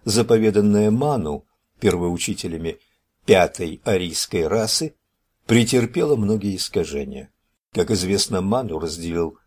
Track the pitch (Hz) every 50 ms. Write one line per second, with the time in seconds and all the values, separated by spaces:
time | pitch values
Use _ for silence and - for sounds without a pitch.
0 | - 113 104 117 110 113 117 110 110 107 98 104 104 104 101 104 107 107 110 123
1 | 139 151 143 117 80 73 73 71 - _ _ _ _ _ _ _ - 98 90 87
2 | 87 87 87 85 - - 101 - - 87 82 80 80 80 - - _ _ _ _
3 | _ _ _ _ _ - 101 92 85 78 - - 90 80 - - - 113 104 92
4 | 90 85 78 - - - - 90 80 - 98 113 110 110 - - 98 92 - _
5 | _ _ _ _ _ _ _ _ _ - 113 120 117 117 123 123 117 113 - -
6 | - 151 147 110 104 101 110 107 98 101 95 92 - - - 101 101 - - -
7 | - 69 67 65 - - _ _ _ _ _ _ _ _ - 113 110 120 110 87
8 | 92 92 101 95 - - 107 92 92 98 113 131 127 95 78 78 82 80 80 85
9 | 85 85 82 85 82 80 - - _